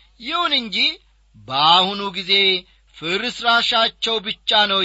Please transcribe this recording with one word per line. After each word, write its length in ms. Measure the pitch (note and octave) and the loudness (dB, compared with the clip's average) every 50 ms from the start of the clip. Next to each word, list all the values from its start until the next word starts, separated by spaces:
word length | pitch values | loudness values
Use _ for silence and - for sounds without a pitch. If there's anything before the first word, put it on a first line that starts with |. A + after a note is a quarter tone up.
| _ _ _ - | _ _ _ -14
ይሁን 320 | A3 C4 E4 F4 F4 D#4+ D4 | -10 -6 -4 -2 -2 0 -2
እንጂ 220 | C4 A#3 A3 F3+ G3 B3+ - E4 G4+ _ _ _ _ _ _ _ | -2 -4 -4 -4 -2 -2 -2 -4 -8 _ _ _ _ _ _ _
በአሁኑ 640 | A2 G#2 A#2 C3 C#3 D3+ D#3+ F3 F#3 F#3 F#3+ G3+ G3+ G3+ G3 | -20 -12 -6 -2 2 4 6 6 4 4 0 -2 -4 -6 -8
ጊዜ 200 | F3 G3 F#3 F3 G3 G3 G3 F#3+ F#3 F3+ F3+ _ _ _ _ _ _ | -8 -8 -4 0 2 2 4 2 2 0 -4 _ _ _ _ _ _
ፍርስራሻቸው 1200 | - D3+ E3 F3+ G3+ A3+ B3 - - A#3 A#3 A#3 A#3 A3+ - B3 A3+ A3+ A3+ - - - A3+ A3+ A3 | -10 -6 -4 -4 -4 -4 -6 -6 -4 0 2 2 2 2 2 2 2 0 0 -2 -6 -4 -4 -4 -4
ብቻ 400 | F#3 A3 - _ - - A3+ G#3+ G#3 | -6 -8 -12 _ -6 0 2 2 2
ነው 140 | G3+ G3 F#3+ | 2 2 2